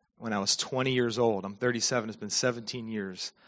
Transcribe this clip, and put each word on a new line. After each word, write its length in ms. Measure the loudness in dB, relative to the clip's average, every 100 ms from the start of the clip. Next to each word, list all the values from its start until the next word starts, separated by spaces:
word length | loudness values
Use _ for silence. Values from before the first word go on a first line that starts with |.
| _ -10
when 160 | -2
I 40 | 0
was 180 | 0 0
twenty 360 | 0 0 2
years 260 | 4 2 4
old. 280 | 4 2 -2
I'm 100 | -2
thirty-seven. 540 | 0 2 2 0 -2
It's 80 | -6
been 100 | -4
seventeen 600 | 0 0 0 -6 -8 -6
years. 440 | -4 -4 -6 -10 -12